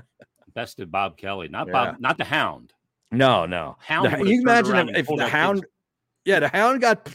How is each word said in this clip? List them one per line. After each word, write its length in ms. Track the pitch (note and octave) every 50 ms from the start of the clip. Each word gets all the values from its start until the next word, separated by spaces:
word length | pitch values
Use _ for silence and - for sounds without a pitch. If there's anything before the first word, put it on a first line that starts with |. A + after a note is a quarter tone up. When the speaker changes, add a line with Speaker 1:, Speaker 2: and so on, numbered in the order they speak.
| - _ _ _ - _ _ _ _ _ _
Speaker 1:
best 260 | A#2 A#2 - - -
of 100 | G2 E2
Bob 260 | E2+ G2 G2 F#2+ D#2+
Kelly. 320 | _ - G2 G2 G2 E2 D2
Not 180 | D#2+ A2+ D#3 F3
Speaker 2:
Yeah. 40 |
Speaker 1:
Bob, 280 | F3+ C3 A#2+ - - -
not 180 | A#2+ C3 E3 -
the 60 | -
Hound. 480 | - D3+ D#3 B2 F2+ D2 B1+ A#1+ _ _ _ _ _ _ _ _ _
Speaker 2:
No, 360 | A2 B2 C3+ C3 A#2 F#2+ E2
no. 300 | F2 F2+ F2 D#2 - - -
Speaker 1:
Hound 260 | - - D#3 E3 G3
Speaker 2:
The, 40 | G#3
Speaker 1:
would 80 | - C3+
have 80 | G3+ F#3+
Speaker 2:
you 60 | A#3 B3 B3
Speaker 1:
turned 40 | B3 A#3 A#3+ -
Speaker 2:
imagine 60 | G#3
Speaker 1:
around 160 | G3 F#3 E3 -
Speaker 2:
if, 60 | -
Speaker 1:
and 20 | E3
Speaker 2:
if 80 | C#3+
Speaker 1:
pulled 140 | D3 D3+ C#3+
Speaker 2:
the 40 | C3+
Speaker 1:
that 60 | A2+
Speaker 2:
Hound, 280 | D3+ D3+ D#3+ F#3+ G3+ G3
Speaker 1:
kid's 80 | - - _ _ _ _ _ _ _ _ _ _ _
Speaker 2:
yeah, 140 | F#3+ G3 E3
the 80 | D3 -
Hound 320 | - F#3+ G#3+ B3 C4+ C4
got 260 | B3 A#3 G#3+ - - -